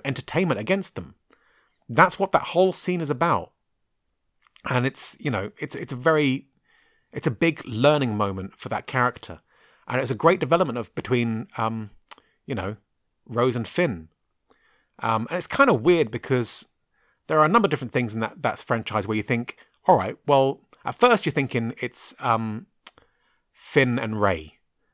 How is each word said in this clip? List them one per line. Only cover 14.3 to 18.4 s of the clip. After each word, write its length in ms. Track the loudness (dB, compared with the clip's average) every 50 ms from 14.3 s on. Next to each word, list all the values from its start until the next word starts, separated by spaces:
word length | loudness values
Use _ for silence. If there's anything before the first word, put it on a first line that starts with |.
| _ _ _ _ _ _ _ _ _ _ _ _ _ -6
Um, 280 | -2 0 0 0 -2 -4
and 80 | -6
it's 100 | -6 -6
kind 220 | -2 2 4 4 4
of 120 | 4 4
weird 300 | 4 4 4 4 2 0
because 560 | -2 -8 -2 0 0 0 0 -2 -4 -6 -6 _ _ _ _ _ _ _ _ _ _ _ _
there 120 | 0 4 4
are 60 | 6
a 40 | 6
number 180 | 6 4 4
of 40 | 2
different 220 | 0 -2 -4 -2 -2
things 200 | -2 -2 -2 -2
in 60 | -4
that, 220 | -4 -4 -4 -4